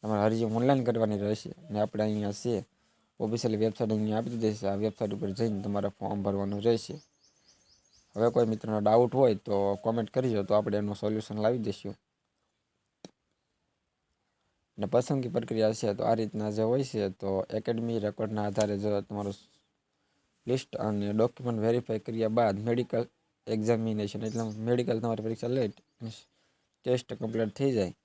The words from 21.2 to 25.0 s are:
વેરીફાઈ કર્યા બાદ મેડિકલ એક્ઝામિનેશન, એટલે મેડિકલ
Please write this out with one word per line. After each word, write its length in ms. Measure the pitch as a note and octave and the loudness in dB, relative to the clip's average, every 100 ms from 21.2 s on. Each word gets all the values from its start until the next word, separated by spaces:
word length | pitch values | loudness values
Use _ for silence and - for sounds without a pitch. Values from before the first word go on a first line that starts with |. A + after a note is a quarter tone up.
| A#2+ - B2 A2+ A2 | 2 0 -4 0 2
વેરીફાઈ 380 | A#2+ B2 A2 - | 0 0 -6 -4
કર્યા 300 | A2+ A2 A2 | -2 0 4
બાદ 180 | A#2 G2+ A2 | 2 2 0
મેડિકલ 380 | A#2+ B2 A#2+ A#2 _ _ _ - | 0 0 -2 -4 _ _ _ -4
એક્ઝામિનેશન, 720 | A2+ G#2+ A2+ A2+ G#2+ G#2 G#2+ A2 | -2 2 0 0 -2 -4 -4 -6
એટલે 160 | A2+ A2+ G#2+ A2+ | -4 -6 -4 0
મેડિકલ 320 | B2 A#2+ A2+ | 0 0 -2